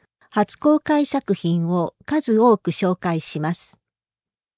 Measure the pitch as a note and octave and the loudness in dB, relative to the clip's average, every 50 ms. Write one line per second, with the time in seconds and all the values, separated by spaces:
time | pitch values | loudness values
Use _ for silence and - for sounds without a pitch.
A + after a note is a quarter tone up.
0 | _ _ _ _ _ _ - - - - - - - D4 D4+ D4+ - - D4+ D4 | _ _ _ _ _ _ -2 -2 -2 -2 -2 -2 2 2 2 2 2 0 0 0
1 | C#4+ - - C4+ - - F#3+ - - E3+ F3 E3+ E3 E3+ F3+ F3 E3 - - _ | 0 0 -2 -4 -2 -2 -4 -2 -2 -2 0 0 0 0 0 0 -2 -4 -6 _
2 | - - D4 D#4 - B3 A3 A3 A#3+ B3 G#3+ - - F3+ - - G3 F#3 F3+ - | -8 -4 -4 -2 0 2 2 4 6 4 4 2 0 -4 -4 -2 0 -2 -2 -2
3 | - F3+ E3+ D#3+ - - - D3+ D3+ D#3 F3 - - - - _ _ _ _ _ | -2 -4 -4 -4 -6 -6 -6 -4 -4 -4 -4 -6 -10 -18 -20 _ _ _ _ _
4 | _ _ _ _ _ _ _ _ _ _ _ | _ _ _ _ _ _ _ _ _ _ _